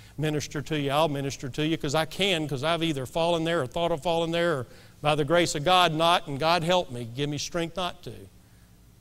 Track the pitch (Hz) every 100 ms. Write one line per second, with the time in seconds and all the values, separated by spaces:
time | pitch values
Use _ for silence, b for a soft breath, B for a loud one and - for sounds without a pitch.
0 | B B 151 151 - 151 131 156 139 139
1 | 160 143 139 - 139 123 151 160 151 151
2 | 156 - 196 170 151 139 151 165 165 139
3 | 127 170 165 170 160 170 127 175 170 165
4 | 180 165 170 165 170 143 120 B B B
5 | 147 151 143 170 170 156 147 185 175 156
6 | 165 180 - 139 156 175 160 180 - 120
7 | 117 120 143 147 - 175 165 - 180 -
8 | - 104 98 - b b b b b -